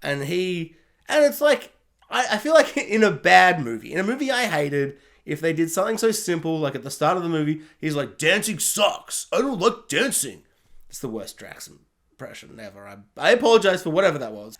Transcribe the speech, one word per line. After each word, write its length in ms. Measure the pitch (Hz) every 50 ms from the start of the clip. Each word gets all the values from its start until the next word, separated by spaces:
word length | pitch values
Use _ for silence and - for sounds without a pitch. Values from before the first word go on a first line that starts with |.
And 220 | - 139 143 139 139
he, 520 | 143 175 180 185 185 180 175 165 165 - _ _ _ _ _ _ _
and 160 | - 302 294
it's 160 | 285 285 285
like, 320 | 294 294 285 - - - _ _ _ _ _ _ _ _
I, 160 | - 240 254 233
I 60 | - 208
feel 160 | - 294 320
like 220 | 320 - - -
<laughs> 0 |
in 280 | 294 254 - 202 220 220
a 60 | 208
bad 500 | 175 131 - 170 180 185 185 185 175 165
movie, 300 | 143 120 113 110 110 -
in 80 | 131 165
a 40 | 190
movie 260 | 202 240 262 302 262
I 160 | 262 247 247
hated, 520 | 214 175 151 147 143 143 143 139 139 139 - _ _ _ _ _
if 160 | - 147 147
they 120 | 160 165
did 180 | 160 151 165 165
something 280 | 160 - 185 220 226 214
so 120 | - 226
simple, 480 | 220 220 - - 175 165 160 165 165 160
like, 160 | 156 139 135
at 80 | 135
the 80 | 117 139
start 260 | 139 - 156 151 175
of 60 | 185
the 60 | 175 170
movie, 340 | 165 156 151 147 156 156 - - _ _
he's 160 | - 156 151
like, 220 | 143 139 117 - _
Dancing 400 | - 156 185 208 - - 208 151
sucks. 680 | - - - 202 208 - - - - - - - - _
I 60 | - 185
don't 200 | 247 277 262 185
like 300 | 175 226 220 - - _
dancing. 540 | - 147 233 269 - - - 135 98 - _ _ _ _ _ _ - - - -
It's 120 | - -
the 80 | - 131
worst 300 | 110 110 98 - - _
Drax 300 | 104 98 - - - - 71 71 _ _ _ _ _ _
impression 480 | _ _ 135 123 - - - - - 110
ever. 260 | 110 101 98 101 101
I, 100 | 101 101 101 101 _ _
I 140 | - 135 165
apologize 520 | 220 240 - 226 226 226 190 196 185 -
for 80 | - 170
whatever 280 | 151 170 196 190 160 139
that 140 | 131 113
was. 260 | 107 104 104 110 110